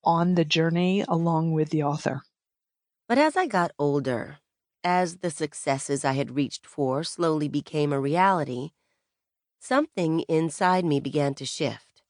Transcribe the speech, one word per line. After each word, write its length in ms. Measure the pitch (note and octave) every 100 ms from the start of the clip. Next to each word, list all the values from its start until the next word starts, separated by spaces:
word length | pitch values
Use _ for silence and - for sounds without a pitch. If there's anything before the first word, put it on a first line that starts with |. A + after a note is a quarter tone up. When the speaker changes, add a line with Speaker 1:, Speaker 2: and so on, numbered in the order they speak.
Speaker 1:
on 320 | - E3 F3 F3
the 100 | D3+
journey 580 | D#3+ E3 E3 F3+ G3 -
along 460 | E3 E3+ D#3+ E3
with 180 | D#3 D3+
the 100 | D#3
author. 400 | D3 D3 - C#3 _ _ _ _ _ _ _ _ -
Speaker 2:
But 80 | B3
as 180 | D#4 F#4
I 120 | F4
got 240 | F#3+ F3 -
older, 580 | C#3+ C#3+ C3 A#2+ - D3 _ _ _ _
as 340 | F3 F3+ F3+ F3
the 140 | F3
successes 760 | - D3+ - - C3+ - C#3+ C#3
I 80 |
had 220 | C3+ A#2+ C3
reached 320 | C3 - -
for 360 | - C3+ C3+
slowly 440 | E3 - E3+ D#3 D3
became 460 | C#3+ - D#3 D3
a 60 | C#3
reality, 760 | C#3 E3 G3 F3+ C3 B2 D3+ _ _ _ _ _ _ _ _ _
something 600 | - C4 D#4 - E3 D#3+ -
inside 560 | D#3+ E3 - F3+ F#3 F3
me 140 | C#3
began 340 | C#3 D3 C#3
to 140 | C3+ C3+
shift. 560 | - C#3+ A2 _ _